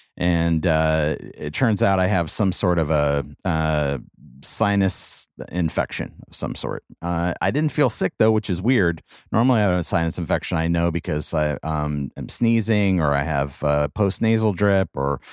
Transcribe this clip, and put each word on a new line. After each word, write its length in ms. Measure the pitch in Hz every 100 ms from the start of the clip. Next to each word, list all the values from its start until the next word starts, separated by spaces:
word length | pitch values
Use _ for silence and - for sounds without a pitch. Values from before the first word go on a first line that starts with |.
| _
And, 500 | - 87 85 85 82
uh, 500 | 85 78 78 78 76 -
it 340 | - - -
turns 300 | - 123 104
out 160 | 110 95
I 80 | 92
have 240 | 95 82
some 200 | - 98
sort 280 | 87 92 85
of 100 | 76
a, 360 | 78 73 71 67 73
uh, 540 | 92 80 78 76 71 67 - _ - 64
sinus 840 | - - 101 101 95 - - - - - -
infection 640 | 87 80 - 67 - - 80 -
of 80 |
some 200 | - -
sort. 280 | - 57 50 - -
Uh, 320 | 87 85 87 -
I 100 | 98
didn't 200 | 131 156
feel 180 | - 127
sick, 240 | - - -
though, 140 | 113
which 180 | 107 -
is 120 | 85
weird. 420 | 101 127 87 82 _ - _
Normally, 280 | 107 127 117
I 100 | 104
have 100 | 90
a 40 |
sinus 340 | 85 90 82 -
infection, 400 | 82 90 - 85
I 100 | 82
know, 240 | 85 85
because 420 | 82 - 76 73
I, 240 | 80 76 71
um, 480 | 80 78 73 73 69 -
am 120 | 65
sneezing 680 | - 117 113 101 104 98 92
or 140 | 76
I 100 | 71
have, 400 | 73 73 71 -
uh, 260 | 73 73 71
postnasal 600 | - 98 - 113 113 110
drip 340 | 92 104 98 95
or, 260 | - 69 69 -